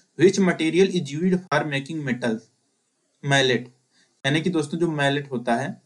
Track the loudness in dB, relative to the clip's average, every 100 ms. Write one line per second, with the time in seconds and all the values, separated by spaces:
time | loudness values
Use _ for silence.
0 | _ 4 4 6 2 2 0 2 2 2
1 | -4 -2 0 0 0 -2 -2 -4 -6 -6
2 | -6 -4 -4 -4 -8 _ _ _ _ _
3 | _ _ 0 2 2 0 -4 _ _ _
4 | _ _ -2 0 0 -2 -2 -2 -2 0
5 | 0 -2 -4 -6 -2 -2 -4 -10